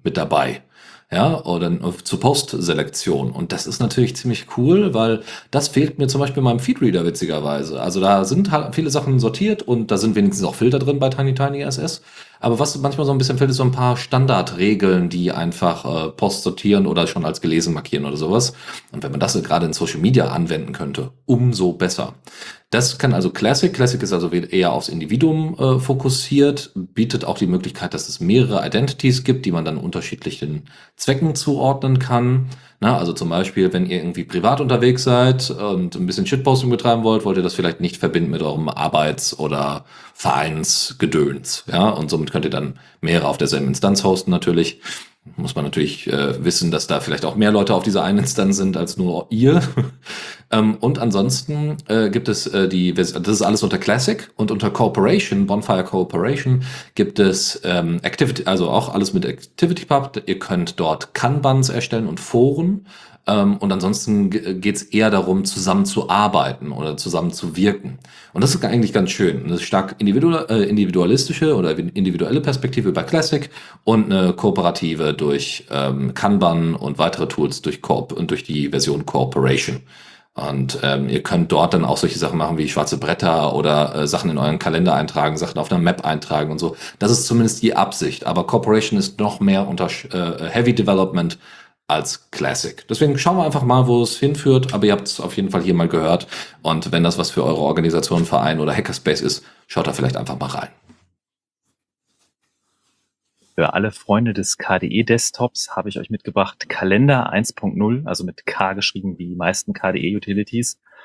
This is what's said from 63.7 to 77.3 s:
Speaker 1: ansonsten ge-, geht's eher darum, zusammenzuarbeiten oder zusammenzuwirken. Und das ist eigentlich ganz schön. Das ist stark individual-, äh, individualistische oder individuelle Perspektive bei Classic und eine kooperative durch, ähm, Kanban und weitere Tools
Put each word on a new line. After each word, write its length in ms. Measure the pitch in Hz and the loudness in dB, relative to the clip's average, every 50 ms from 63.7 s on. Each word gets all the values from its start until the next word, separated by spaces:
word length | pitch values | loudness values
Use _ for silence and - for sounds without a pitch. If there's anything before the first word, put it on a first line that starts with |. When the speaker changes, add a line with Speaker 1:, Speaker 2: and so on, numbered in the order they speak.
Speaker 1:
ansonsten 580 | 95 92 87 98 110 104 - 107 104 101 101 92 | -2 0 0 -2 -2 -2 0 0 2 2 2 2
ge-, 260 | 95 104 - 95 92 | 0 -2 -4 -4 -6
geht's 280 | 92 95 104 101 - - | -4 -2 -2 -2 -4 -4
eher 260 | - - 107 110 107 | -2 0 2 2 4
darum, 360 | 104 95 87 92 92 98 95 | 4 2 2 2 2 0 0
zusammenzuarbeiten 1300 | - - 101 90 95 92 101 98 - - - - - 92 101 104 104 - 80 69 65 65 - 65 73 73 | -2 -4 -2 0 2 2 2 2 2 0 -2 0 2 2 4 4 4 4 2 0 0 -2 -6 -8 -10 -8
oder 240 | 64 76 78 76 | -6 -6 -6 -6
zusammenzuwirken. 1000 | - - 87 85 82 85 85 82 - - 82 78 87 98 104 98 - - 67 64 - - - - - - - - | -6 -6 -4 -2 -2 -2 -2 -4 -6 -8 -6 -2 2 2 2 2 0 -4 -12 -14 -14 -18 -20 -20 -20 -20 -8 -2
Und 100 | 92 127 | 2 2
das 100 | 135 - | 2 2
ist 120 | 180 - | 2 0
eigentlich 260 | 151 120 120 110 98 | 0 2 2 2 2
ganz 200 | - 104 92 92 | 2 2 2 0
schön. 360 | - - 98 85 73 65 - | 0 0 2 2 0 0 -4
Das 140 | 80 87 87 | -4 -4 -4
ist 20 | - | -2
stark 320 | - 107 95 92 - - - | 0 0 0 0 -2 -4 -2
individual-, 480 | 107 101 98 131 156 170 165 156 - - | 0 2 2 4 4 2 2 0 -2 0
äh, 140 | 110 110 101 | 0 2 2
individualistische 920 | 98 104 104 101 90 87 92 87 90 120 135 - - 165 - 156 156 143 | 2 2 2 2 2 2 2 4 4 2 2 0 -2 -2 0 2 2 2
oder 220 | 98 90 78 78 85 | 2 2 0 0 -2
individuelle 640 | 82 85 - 101 95 92 85 85 87 - 123 156 | -4 -4 -2 -2 0 0 0 0 0 0 0 0
Perspektive 500 | - 147 131 - - 131 - 117 101 95 | 0 0 -2 -2 -2 -2 -2 0 0 0
bei 120 | 85 85 - | 0 0 0
Classic 460 | - - 160 160 - 156 135 - - - - - - - - - | 0 0 0 2 2 0 -2 -2 -6 -14 -18 -20 -20 -20 -4 0
und 260 | 110 113 110 104 101 | 2 4 4 4 4
eine 220 | 98 95 92 90 90 | 4 4 4 2 2
kooperative 800 | - - 104 90 98 87 87 82 - 85 82 80 78 78 76 73 | 2 2 0 2 2 2 0 0 0 -2 -2 -2 0 -2 -2 -2
durch, 520 | 73 76 73 71 71 69 - - - - - | -2 0 0 0 -2 -2 -6 -8 -10 -10 -6
ähm, 420 | 64 69 69 67 67 69 67 65 - | -4 -2 -2 -2 -2 -2 -4 -4 -2
Kanban 640 | - - 101 101 98 92 85 82 82 82 82 82 | 0 0 2 4 4 4 4 4 2 0 0 -2
und 220 | - - 71 71 | -2 -4 -4 -2
weitere 320 | 71 78 85 - - 80 | 0 0 0 0 -2 -4
Tools 320 | - | -4